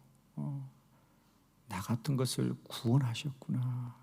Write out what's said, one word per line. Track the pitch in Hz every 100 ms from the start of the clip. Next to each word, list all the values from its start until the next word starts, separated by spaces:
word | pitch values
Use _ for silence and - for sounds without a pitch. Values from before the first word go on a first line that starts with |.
| - _ _ 151
어, | 143 139 131 - _ - _ _ _ _ _ _ -
"나 | 92
같은 | - 117 151 131
것을 | 127 - 123 127
구원하셨구나." | - - 117 135 123 113 139 - - 131 123 123 120 120